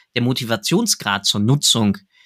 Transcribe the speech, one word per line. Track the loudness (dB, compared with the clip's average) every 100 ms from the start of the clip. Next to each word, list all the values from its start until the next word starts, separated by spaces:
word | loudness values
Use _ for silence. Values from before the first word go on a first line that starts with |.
| _ -2
der |
Motivationsgrad | -2 -2 -4 -4 0 0 0 -2 -2 -2 -2
zur | 0
Nutzung | 2 2 2 2 2 0 -8 _